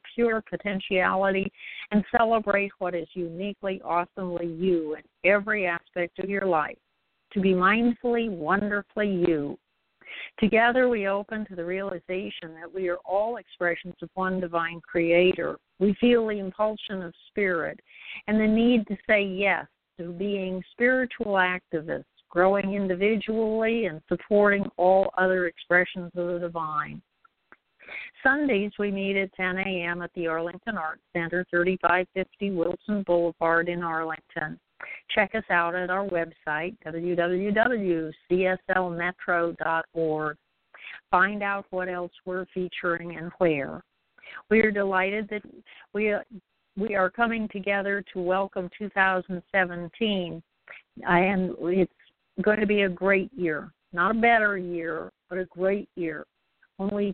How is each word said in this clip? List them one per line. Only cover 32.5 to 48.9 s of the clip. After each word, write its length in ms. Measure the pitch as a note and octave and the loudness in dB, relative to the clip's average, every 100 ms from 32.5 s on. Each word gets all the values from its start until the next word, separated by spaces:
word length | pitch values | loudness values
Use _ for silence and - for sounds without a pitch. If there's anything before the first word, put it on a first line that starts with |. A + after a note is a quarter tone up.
Wilson 520 | F#3 E3+ F3+ - G#3 F#3+ | -2 -2 -4 -4 -4 2
Boulevard 640 | E3+ E3+ - E3 E3 F3 | 2 2 0 2 2 0
in 160 | F3 | -2
Arlington. 760 | E3+ D#3+ D#3+ D#3+ _ E3+ D#3 E3 _ - - - - | -4 -4 -4 -8 _ -8 -8 -10 _ -18 -16 -14 -4
Check 220 | - G3 A3 | 0 2 0
us 80 | - | 0
out 260 | F3 E3+ F3+ | 0 2 -2
at 140 | F3+ | -2
our 180 | F#3 G3+ | -2 0
website, 680 | F3 E3 - - D3+ F3 - D#3 | -2 -2 -6 -4 -4 -4 -8 -10
w 320 | E3 F3 E3+ | -6 -2 0
w 340 | F3 F3+ G3+ | 2 2 0
w 600 | G#3 A#3 A#3+ F#3+ E3 D#3 - - | 2 2 2 0 0 -2 -8 0
c 160 | F3+ F#3 | 2 2
s 140 | F#3 - | 0 0
l 160 | F#3 F3+ | 0 0
metro 600 | E3+ F3 F3+ - F3 E3+ E3+ | -2 -4 -4 -2 0 0 -2
dot 220 | D#3+ E3 - | -2 -2 -2
org. 460 | E3 D#3+ D#3 D#3 D3+ _ _ _ - - - - | -4 -2 -2 -4 -6 _ _ _ -20 -20 -14 2
Find 320 | F#3 F#3+ G#3 | 4 4 0
out 220 | G3+ G3+ - | -4 -4 -6
what 180 | F#3 F3+ | -6 -4
else 240 | F3+ F3 - | -6 -8 -10
we're 220 | - F#3 F#3 | -8 -6 -6
featuring 640 | F#3 F3+ - F3+ E3+ E3+ E3 | -6 -6 -4 -2 -2 -6 -10
and 160 | E3+ - | -8 0
where. 440 | F3 D3 C3+ D#3 - _ _ _ - - - | 2 2 -4 -10 -16 _ _ _ -20 -12 2
We 120 | A3 | 4
are 100 | G#3+ | 4
delighted 560 | G3+ G3 F#3 F#3+ G#3 G#3 | 2 0 0 0 -2 -6
that 100 | G#3 - - - - - | -8 -10 -20 -20 -20 -10
we, 220 | G#3 G#3+ G#3 - G#3 _ _ _ - | -2 0 -2 -6 -18 _ _ _ -6
we 180 | G#3+ G3 | -2 2
are 140 | F#3 | 0
coming 400 | - A#3 A3+ G#3+ | 2 0 0 -4
together 500 | G3+ G3 G3+ G3 G3+ F#3+ | -4 -2 0 0 -2 -4
to 80 | F#3+ | -4
welcome 480 | F3 F#3 G3 G3 F3+ - | 0 0 0 -4 -8 -8
two 120 | G#3 | -6